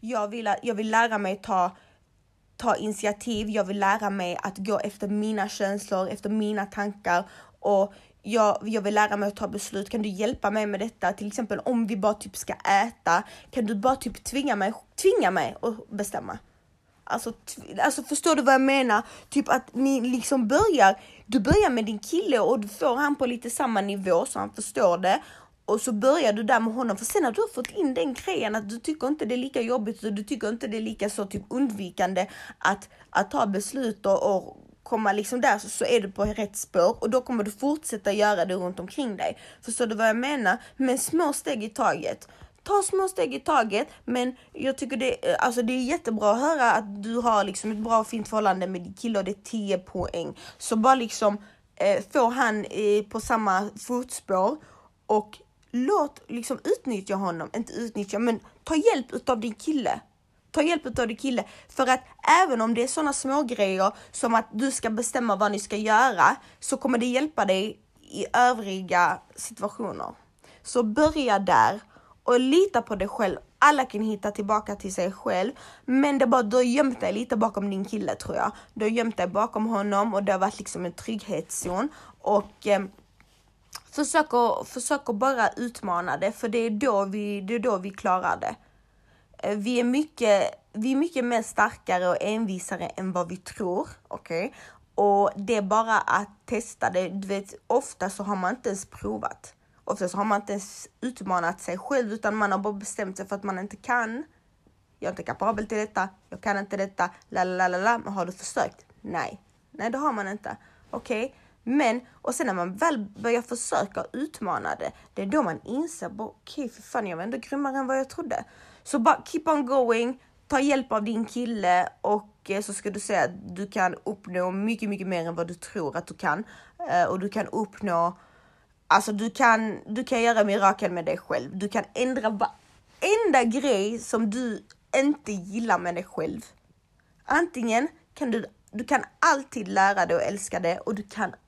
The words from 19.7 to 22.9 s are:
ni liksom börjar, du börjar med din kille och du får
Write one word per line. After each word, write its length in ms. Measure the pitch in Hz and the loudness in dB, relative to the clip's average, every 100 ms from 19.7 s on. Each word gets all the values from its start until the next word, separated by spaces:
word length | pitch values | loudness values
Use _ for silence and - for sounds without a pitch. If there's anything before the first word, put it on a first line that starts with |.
| 233 | 0
ni 260 | 269 269 | 2 2
liksom 460 | 247 247 214 269 220 | 2 -2 0 0 4
börjar, 540 | 277 440 311 196 - - - - | 4 4 8 6 6 -6 -20 -2
du 140 | 240 | 0
börjar 300 | 202 415 403 | 4 6 6
med 160 | 247 214 | 2 -2
din 140 | 214 | -4
kille 400 | - 330 403 254 | -4 -2 2 2
och 200 | 180 - | 4 2
du 80 | 202 | -2
får 280 | - 302 | -2 0